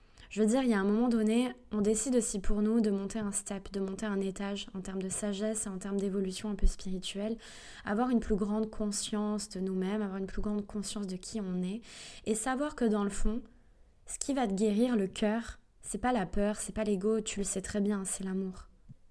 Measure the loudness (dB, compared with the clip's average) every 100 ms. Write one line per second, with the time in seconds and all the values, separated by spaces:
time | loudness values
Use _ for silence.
0 | -20 -20 -8 2 4 6 6 4 4 4
1 | 4 4 6 4 2 -2 -6 0 2 2
2 | 2 2 2 2 4 4 4 4 4 2
3 | -2 -4 -4 -4 -6 -8 -6 -4 -4 -2
4 | -2 -2 -2 -4 -6 -6 -8 -10 -6 -4
5 | -4 -4 -2 -2 -2 -2 -4 -6 -4 -2
6 | 0 0 -2 -2 -4 4 4 4 -2 -4
7 | -4 -4 -4 -6 -10 -18 -18 -10 -2 0
8 | 2 2 2 0 2 0 -2 -2 -2 -2
9 | -2 -2 -2 -2 -4 -4 -2 -2 0 -2
10 | -4 -4 -4 -2 -2 -2 -4 -6 -6 -6
11 | -6 -6 -8 -6 -4 -2 -4 -6 -10 -16
12 | -16 -8 -4 -2 0 -2 -2 0 2 4
13 | 2 4 4 2 -4 -16 -20 -20 -20 _
14 | -14 -8 -2 2 2 2 2 4 4 4
15 | 0 0 0 0 -2 -10 -18 _ -10 -2
16 | 0 2 0 2 0 0 -6 -4 0 2
17 | 2 0 0 -4 -4 -4 -2 0 2 0
18 | -2 -4 -4 -2 -4 -6 -14 -20 -20 -20
19 | -20